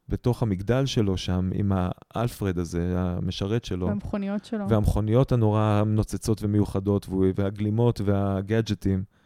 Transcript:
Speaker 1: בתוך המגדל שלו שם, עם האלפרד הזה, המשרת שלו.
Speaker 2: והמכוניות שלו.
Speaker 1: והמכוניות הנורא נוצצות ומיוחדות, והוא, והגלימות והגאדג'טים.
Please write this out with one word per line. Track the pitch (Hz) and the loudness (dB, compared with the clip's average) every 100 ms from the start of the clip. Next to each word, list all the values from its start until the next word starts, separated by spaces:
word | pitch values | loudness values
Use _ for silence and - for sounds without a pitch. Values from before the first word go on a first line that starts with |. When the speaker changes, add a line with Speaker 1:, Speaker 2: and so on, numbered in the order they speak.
| - | -8
Speaker 1:
בתוך | 101 123 120 | -2 0 0
המגדל | 117 92 98 123 135 | 0 0 0 0 2
שלו | - 101 92 | 2 2 0
שם, | - 90 92 | 0 -2 0
עם | 92 101 | 0 0
האלפרד | 95 90 82 - 95 117 - 101 87 | 0 -2 -6 -8 -4 -4 -2 -2 -2
הזה, | 85 87 87 90 | -2 -2 -2 0
המשרת | 92 90 - - 98 113 | -2 -2 -4 -4 -2 -4
שלו. | - 92 90 | -4 -4 -2
Speaker 2:
והמכוניות | 208 - 208 196 208 | -4 -4 -6 -4 -6
שלו. | - 220 202 | -6 -6 0
Speaker 1:
והמכוניות | 107 104 - 107 117 135 | 2 2 2 2 2 4
הנורא | 123 110 107 107 104 107 | 2 2 2 2 2 2
נוצצות | 107 104 98 - 107 | 2 0 -2 -2 -2
ומיוחדות, | 104 104 98 98 98 101 - | 2 2 2 0 0 0 0
והוא, | 95 95 95 | 2 2 2
והגלימות | 98 101 104 107 120 113 | -2 -2 -2 2 2 2
והגאדג'טים. | 101 98 101 98 98 113 107 104 101 95 98 _ | 0 0 0 -2 0 0 0 -2 0 0 -2 _